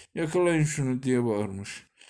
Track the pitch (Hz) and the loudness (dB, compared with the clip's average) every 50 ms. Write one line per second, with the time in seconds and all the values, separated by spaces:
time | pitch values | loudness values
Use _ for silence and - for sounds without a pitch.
0 | - - _ - 170 156 165 180 180 175 170 160 151 151 - 147 139 131 127 127 | -20 -14 _ -6 -6 -2 0 2 2 4 4 4 2 2 0 -2 -2 -2 -2 -2
1 | 135 131 127 123 120 117 107 104 104 101 98 98 101 - - - - _ _ _ | 0 0 2 2 2 2 0 0 -2 -2 -4 -8 -10 -12 -14 -16 -18 _ _ _
2 | - - | -20 -20